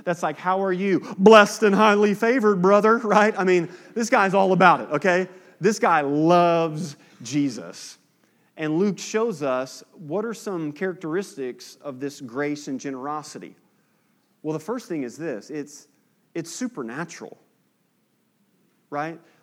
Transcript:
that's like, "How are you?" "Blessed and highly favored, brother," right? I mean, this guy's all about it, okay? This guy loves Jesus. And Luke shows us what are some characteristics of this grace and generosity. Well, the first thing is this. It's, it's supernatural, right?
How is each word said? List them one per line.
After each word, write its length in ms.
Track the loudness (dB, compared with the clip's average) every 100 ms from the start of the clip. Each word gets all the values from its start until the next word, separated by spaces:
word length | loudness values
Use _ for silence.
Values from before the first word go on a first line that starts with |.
that's 180 | -6 -4
like, 160 | -4 -4
"How 240 | -4 -2
are 120 | -2
you?" 260 | -2 -2 -2 -4 6
"Blessed 460 | 10 10 8 4
and 100 | 2
highly 400 | 4 4 4 2
favored, 480 | 2 0 2 2 2
brother," 360 | 4 4 4 2
right? 360 | 2 4 4 2
I 80 | 2
mean, 240 | 2 0 -10 -10 -6
this 140 | 0
guy's 240 | 2 2
all 180 | 2 2
about 300 | 6 6 4
it, 80 | 0
okay? 380 | -2 2 0 -2 -10 _ -2
This 180 | -2 2
guy 220 | 2 2
loves 960 | 2 0 4 4 4 2 0 -4 -10 -14 _ -20
Jesus. 760 | -6 -4 -2 -6 -14 -18 -20 -20 _ _ _ _ _ -10
And 200 | -4 -2
Luke 220 | -2 -4
shows 420 | -6 -4 -4 -4
us 420 | -4 -4 -6 -12 -20
what 320 | -20 -10 -8 -8
are 80 |
some 380 | -10 -8 -8 -8
characteristics 1040 | -6 -8 -8 -8 -8 -8 -10 -12 -12 -20 -18
of 180 | -16 -10
this 220 | -10 -12
grace 460 | -12 -8 -6 -8 -10
and 120 | -10
generosity. 760 | -10 -10 -10 -10 -12 -18 -20 _ _ _ _ _ _ _ _ _
Well, 100 | -10
the 60 | -8
first 280 | -8 -10 -8
thing 160 | -8
is 140 | -8 -10
this. 320 | -10 -10 -10
It's, 380 | -12 -12 -18 _ _ _ _ _ -12
it's 160 | -12
supernatural, 840 | -10 -10 -8 -10 -10 -12 -14 -18 -20 _ _ _ _ _ _ _ _ _ _ _ _ _ _ -12
right? 280 | -8 -8 -10 _ _